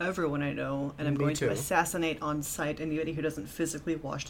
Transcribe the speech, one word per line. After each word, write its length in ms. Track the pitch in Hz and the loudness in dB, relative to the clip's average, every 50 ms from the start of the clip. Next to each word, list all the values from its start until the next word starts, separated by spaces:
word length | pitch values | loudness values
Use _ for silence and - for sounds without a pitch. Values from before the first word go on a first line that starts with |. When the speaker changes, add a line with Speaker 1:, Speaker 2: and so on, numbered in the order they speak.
Speaker 1:
everyone 420 | 175 180 185 185 170 151 143 143 143 | -2 -2 0 2 2 2 2 2 0
I 100 | 143 - | 0 0
know, 400 | - 135 135 139 139 139 - - | 0 -2 -2 0 0 -2 -2 -4
and 100 | - - | -2 0
I'm 80 | 147 143 | 0 2
Speaker 2:
Me 40 | 139 | 4
Speaker 1:
going 160 | 143 147 156 | 4 4 4
to 100 | - 143 | 4 2
Speaker 2:
too. 60 | 117 - | 2 2
Speaker 1:
assassinate 720 | - 143 - 190 170 170 170 - 175 165 160 147 - 160 | 0 0 2 4 4 4 4 2 0 0 0 0 0 0
on 200 | 151 151 151 143 | 0 0 0 -2
sight 380 | - - - 156 147 151 - | -4 -4 -2 -2 -2 -2 -2
anybody 320 | 160 160 151 156 160 160 151 | -2 -2 0 0 0 -2 -2
who 80 | 151 | 0
doesn't 260 | 147 156 151 - 147 | -2 -2 -2 -2 -8
physically 480 | 147 - - 170 160 - 151 - 170 160 | -8 -2 -2 -2 -2 -2 -4 -2 -2 -2
wash 280 | 151 - 135 147 143 - | -2 -2 -4 -6 -6 -4